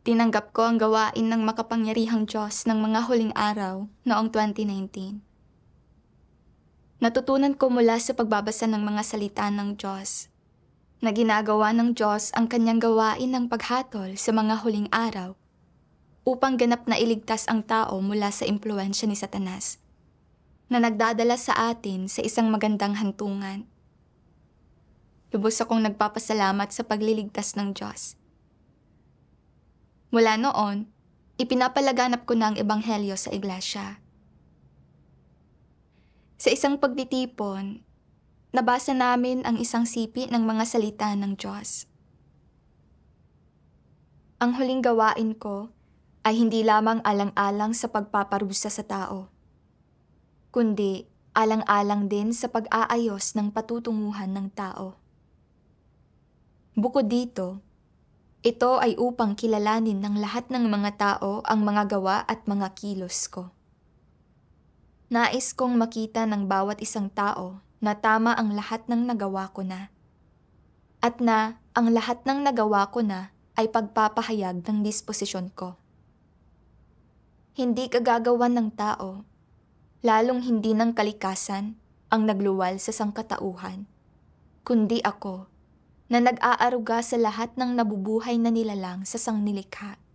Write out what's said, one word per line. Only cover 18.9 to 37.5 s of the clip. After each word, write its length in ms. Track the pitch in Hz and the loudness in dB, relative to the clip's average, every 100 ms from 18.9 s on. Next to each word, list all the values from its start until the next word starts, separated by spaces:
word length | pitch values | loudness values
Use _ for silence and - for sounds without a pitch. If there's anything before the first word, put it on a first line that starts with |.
| 202 | -2
ni 80 | 220 | -2
Satanas 640 | 202 196 196 185 190 - - _ _ _ _ _ _ _ _ _ | -2 -4 -4 -6 -6 -8 -8 _ _ _ _ _ _ _ _ _
na 80 | 247 | 2
nagdadala 560 | 233 208 226 226 233 240 | 2 2 0 2 2 0
sa 320 | 247 226 226 | 0 0 0
atin 400 | 233 208 190 190 | -2 -6 -6 -4
sa 160 | - | -4
isang 240 | 220 - 226 | -2 2 2
magandang 480 | 214 214 208 202 202 | 2 0 0 0 0
hantungan. 720 | 208 196 208 196 196 196 - _ _ _ _ _ _ _ _ _ _ _ _ _ _ _ _ | -2 -4 -6 -6 -8 -10 -14 _ _ _ _ _ _ _ _ _ _ _ _ _ _ _ _
Lubos 320 | 220 214 220 | 0 0 0
akong 240 | 226 226 | 0 2
nagpapasalamat 880 | 220 208 208 226 - 214 196 196 202 | 0 0 -2 0 -2 2 2 2 -2
sa 80 | - 233 | -4 -2
pagliligtas 640 | 214 214 220 208 - 202 | 0 2 0 -2 -6 -4
ng 240 | - 202 196 | -4 -4 -6
Diyos. 400 | 202 - - - _ _ _ _ _ _ _ _ _ _ _ _ _ _ _ _ _ _ _ | -10 -8 -10 -10 _ _ _ _ _ _ _ _ _ _ _ _ _ _ _ _ _ _ _
Mula 320 | 233 226 214 | 4 4 4
noon, 480 | 269 - 208 202 220 _ _ _ _ _ | 0 0 0 -2 -8 _ _ _ _ _
ipinapalaganap 880 | 240 254 254 262 277 254 247 240 | 0 2 2 2 2 2 0 0
ko 80 | - | 0
na 160 | 233 220 | 2 2
ang 80 | 214 | 0
ebanghelyo 560 | 208 214 226 214 202 | 0 0 0 -2 -2
sa 160 | 196 - 202 | -4 -6 -6
iglesia. 640 | 196 185 - 208 196 208 _ _ _ _ _ _ _ _ _ _ _ _ _ _ _ _ _ _ _ _ _ _ _ _ | -6 -6 -8 -8 -10 -14 _ _ _ _ _ _ _ _ _ _ _ _ _ _ _ _ _ _ _ _ _ _ _ _
Sa 80 | - | 0
isang 320 | 226 277 277 | 2 2 2
pagtitipon, 1040 | 277 262 254 254 254 - 208 | 0 -2 -2 -2 -2 -4 -6